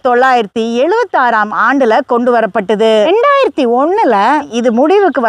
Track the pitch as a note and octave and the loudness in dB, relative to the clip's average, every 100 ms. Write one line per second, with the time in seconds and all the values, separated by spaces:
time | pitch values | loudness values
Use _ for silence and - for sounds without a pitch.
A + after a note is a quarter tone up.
0 | B3+ A#3+ C4 B3 G3+ A#3 A3+ A#3 D#4 A4 | 0 2 2 0 -2 -4 -4 -2 0 -2
1 | A4 D#4+ B3 G3+ G#3+ F3 A3 C#4 A#3+ A3+ | -2 -2 0 0 -2 -2 0 0 2 0
2 | C4 A#3+ B3 A#3+ A3 A#3 F#3 G#3 A3 A3 | 0 -2 0 0 -2 -4 -2 0 2 2
3 | G#3 G#4 C#5 C#5 A#4+ D4 A#3+ A#3+ D4+ G4+ | 2 2 2 2 0 -2 -2 0 0 0
4 | F#4 G3+ G#3+ D4 C#4+ A#3 A#3+ A3+ D4+ G4+ | 0 2 2 0 -4 -4 -2 0 2 2
5 | F#4+ C4+ | 0 0